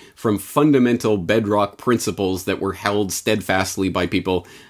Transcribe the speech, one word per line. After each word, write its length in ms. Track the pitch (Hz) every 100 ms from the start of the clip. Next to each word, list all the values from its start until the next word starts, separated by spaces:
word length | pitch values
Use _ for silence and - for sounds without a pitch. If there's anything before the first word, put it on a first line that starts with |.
| -
from 240 | - 113 98
fundamental 800 | - 143 151 135 120 120 110 104
bedrock 580 | 85 113 104 104 101 -
principles 680 | 123 117 107 90 95 92
that 140 | - 92
were 140 | 98
held 400 | 92 104 104 95
steadfastly 800 | - 110 110 92 95 95 - 95
by 160 | 92 87
people 400 | 95 92 90 - -